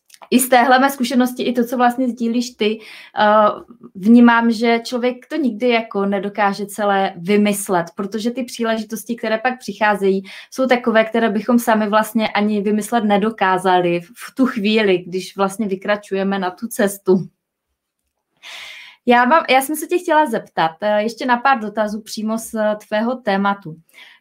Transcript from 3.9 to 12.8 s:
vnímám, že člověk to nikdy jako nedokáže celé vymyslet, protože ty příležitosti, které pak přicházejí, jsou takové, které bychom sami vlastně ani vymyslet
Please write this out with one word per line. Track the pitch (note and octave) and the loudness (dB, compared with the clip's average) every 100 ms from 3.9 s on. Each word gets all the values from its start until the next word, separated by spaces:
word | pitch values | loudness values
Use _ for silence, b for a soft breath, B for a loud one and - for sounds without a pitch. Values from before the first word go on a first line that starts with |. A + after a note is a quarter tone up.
| G3 | -4
vnímám, | G3 A#3+ A#3+ A#3 A#3 | 6 8 8 6 2
že | A3 A#3 A#3 | 0 2 0
člověk | A#3 B3 B3 B3 - | -2 -4 -4 -6 -8
to | D#4 | -4
nikdy | C4 G#3 B3 | -4 -2 0
jako | A#3 A3+ G3+ G3 | 0 -2 -4 -2
nedokáže | G3+ G3 G3+ G3+ G3+ G3+ | -2 -4 -2 -2 -2 -8
celé | - G3+ G3 G3 F#3 | -4 0 0 0 -4
vymyslet, | F3 G#3 G#3 G3+ - F3+ E3+ - | 0 2 2 0 -2 -2 -2 -6
protože | G3 A3 A3+ | -8 -4 -4
ty | B3 | -4
příležitosti, | B3+ - A3+ A3+ G#3+ G#3+ - A#3 | -8 -6 -4 -4 -6 -10 -8 -8
které | A3 A3 | -4 -2
pak | B3 A#3+ | -4 -6
přicházejí, | - G3 G#3+ G3 F#3+ G3 F#3+ B B | -10 -2 0 2 0 0 -4 B B
jsou | - B3+ | -4 0
takové, | A#3+ A#3+ A3 A3 | 0 2 2 2
které | A#3 A3 | 2 0
bychom | G#3 G#3+ A#3+ | -2 0 0
sami | A#3 A3 G#3+ | 2 0 2
vlastně | G#3+ G#3+ A3+ G#3+ | 0 0 -2 -2
ani | - G#3 G#3+ | 0 0 0
vymyslet | G3 G#3 | 0 -2